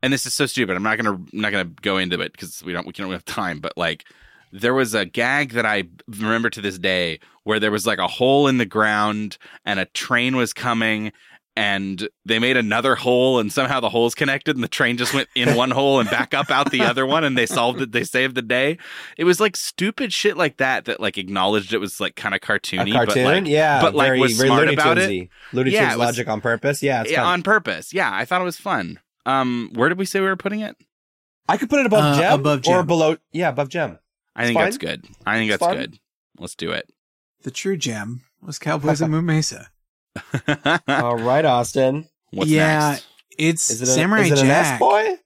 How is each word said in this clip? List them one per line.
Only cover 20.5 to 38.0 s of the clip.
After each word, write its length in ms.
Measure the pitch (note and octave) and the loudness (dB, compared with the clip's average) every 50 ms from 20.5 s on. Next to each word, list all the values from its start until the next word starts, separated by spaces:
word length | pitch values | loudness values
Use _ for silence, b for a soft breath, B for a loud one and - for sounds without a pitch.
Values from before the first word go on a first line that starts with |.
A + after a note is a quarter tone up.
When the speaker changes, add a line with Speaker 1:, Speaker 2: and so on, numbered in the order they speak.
| - | 0
Speaker 1:
that 280 | - C3+ C3 C3 G2+ - | 0 0 0 0 -2 -2
that, 140 | - G#2+ - | -6 -6 -4
like, 160 | - G2+ - | -4 -4 -4
acknowledged 560 | G2+ F#2+ F#2 G2+ F#2+ F#2 G2 G#2 G#2+ G2 F#2 G#2+ | -4 -8 -4 -2 0 2 2 2 0 0 0 -4
it 60 | G#2 | -2
was, 200 | G2 G2 - - | -2 -4 -6 -6
like, 160 | G2+ F2+ - | -6 -6 -6
kinda 240 | - - G#2+ G2 G2 | -6 -6 -4 -4 -4
cartoony, 520 | - - G#2+ G2 - - - F#2 - G2 | -2 -2 -2 -2 -2 -4 -4 -2 -2 0
Speaker 2:
A 140 | A2+ B2+ A#2+ | 2 2 2
cartoon? 180 | - - C3+ B2+ | 2 2 2 4
Speaker 1:
but, 80 | B2+ D#3 F#3 G3 | 4 2 2 2
like, 40 | |
Speaker 2:
Yeah, 340 | D#3 C#3+ D3+ D#3 D3+ D3 C3+ | 2 2 2 4 4 4 4
Speaker 1:
but, 120 | - D#3+ - | 2 2 2
like, 140 | D3 C#3 | 2 2
Speaker 2:
very, 120 | C3+ C3 B2+ | 4 4 4
Speaker 1:
was 160 | C3+ B2+ A2+ | 2 2 2
Speaker 2:
very 100 | A2 C3 | 2 2
Speaker 1:
smart 140 | C3+ C3 - | 4 4 4
Speaker 2:
Looney 120 | - - C#3 | 4 2 2
Speaker 1:
about 240 | D#3+ D3+ D#3 E3 F3 | 2 2 2 4 2
it. 100 | F#3 G3 | 2 0
Speaker 2:
Tunesy. 200 | G2 F#2 F2+ F2+ B B B B | -2 -4 -6 -10 B B B B
Looney 200 | B B2 B2+ C3+ | B 0 0 2
Speaker 1:
Yeah, 100 | G3 G#3+ | 2 2
Speaker 2:
Tunes 120 | G#3 D#3+ A#2+ | 2 2 2
Speaker 1:
it 40 | |
was 80 | A#2 A#2+ | 0 0
Speaker 2:
logic 200 | A#2+ A#2 A#2 A#2+ - | -2 -2 -4 -4 -4
on 120 | A2 G#2+ | -4 -2
purpose. 400 | - B2 A#2 A2+ - C#3 C#3+ - | 0 -2 -2 0 0 -2 -2 0
Yeah, 200 | - C#3 C3 A#2+ | -2 -2 0 0
it's 100 | A2 A2 | -2 -2
Speaker 1:
yeah, 100 | D#3 D3+ A#2+ | 0 0 2
Speaker 2:
fun. 100 | F3 F3+ | 0 0
Speaker 1:
on 100 | F3 D#3+ | 0 0
purpose. 500 | F#3+ G#3+ G#3+ D#3+ A#2 F#2 D#2+ - - - | 2 2 2 2 -2 -6 -6 -8 -8 -4
Yeah, 160 | F#3 F#3 B2 G2 | -2 -2 0 -2
I 100 | F#2+ A#2 | -2 -4
thought 160 | - F3+ F3+ | -2 -2 -2
it 40 | F#3 | -2
was 120 | F3+ E3 | -4 -6
fun. 420 | - - G3+ F3+ B2 F#2 E2+ F2 - _ _ _ _ _ | -8 -6 -4 -4 -4 -4 -6 -10 -14 _ _ _ _ _
Um, 440 | B2 C3+ C3+ C3 B2+ B2 A#2+ A#2 - - | -2 0 0 0 -2 -4 -4 -6 -8 -2
where 160 | A2+ A#2+ D#3 | 0 0 0
did 80 | F3+ F#3 | 0 -2
we 60 | G3 | -4
say 160 | F3+ - G3 | -4 -2 -2
we 60 | F#3+ | 0
were 100 | F#3+ F#3+ | 0 -2
putting 240 | F3+ - G3 G3+ G#3+ | -2 -4 -6 -6 -6
it? 160 | G#3+ G#3 - _ _ _ _ _ _ _ _ _ _ _ _ _ _ - | -8 -10 -12 _ _ _ _ _ _ _ _ _ _ _ _ _ _ -2
Speaker 2:
I 80 | E3+ | 0
could 120 | - - A3+ | 0 0 0
put 100 | D4 C#4+ | 2 2
it 40 | C4+ | 4
above 180 | A#3 G3+ D#3 D3+ | 4 4 4 4
Speaker 3:
Uh, 160 | D3 C#3+ C#3+ | 4 4 4
Speaker 2:
Gem 120 | E3 F#3+ G#3 C#3+ | 4 4 4 4
Speaker 3:
above 200 | C#3 D3+ D3 C#3 | 4 2 0 2
Speaker 2:
or 20 | B2+ D#3+ F3 | 2 4 4
Speaker 3:
Gem. 100 | F3+ F3 | 4 4
Speaker 2:
below. 300 | D#3 E3+ E3 D#3+ D#3 D#3+ - _ _ - | 2 2 4 4 2 2 0 _ _ -6
Yeah, 160 | D#3 F3 D#3+ | -2 -2 -2
above 180 | C3 C3 D3 C3+ | -2 -2 -4 -4
Gem. 300 | - F3 D#3 A#2 E2 - _ _ _ _ _ _ _ | -2 -4 -4 -4 -6 -14 _ _ _ _ _ _ _
Speaker 1:
I 100 | A2 A#2 | -2 -2
Speaker 2:
It's 40 | A#2+ | 0
Speaker 1:
think 80 | - E3 | 2 2
Speaker 2:
fine. 60 | D#3+ | 2
Speaker 1:
that's 100 | F#3+ A#3 | 0 0
good. 280 | C#4 - E2 - - - - - _ - | -4 -6 -6 -6 -8 -10 -20 -20 _ -4
I 100 | F#2+ G#2+ | -2 0
think 140 | A2+ A2+ G#2+ | 0 2 0
Speaker 2:
It's 80 | G#2 F#2+ | 0 2
Speaker 1:
that's 100 | - E3+ D#2+ | 2 0 0
Speaker 2:
fun. 40 | |
Speaker 1:
good. 220 | C#2+ C2 - - - _ _ _ _ _ _ _ | -2 -6 -10 -12 -18 _ _ _ _ _ _ _
Let's 180 | - E2+ E2 - | -16 -16 -16 -12
do 160 | - E2 E2+ | -8 -8 -6
it. 180 | E2+ - - _ _ _ _ _ _ _ _ _ _ _ _ | -6 -6 -8 _ _ _ _ _ _ _ _ _ _ _ _
Speaker 3:
The 80 | C3+ | -12
true 240 | B2+ - - F#3+ G3 | -10 -6 -4 -4 -4
gem 460 | E3 C3 B2 A2+ G#2+ | -2 -4 -6 -6 -6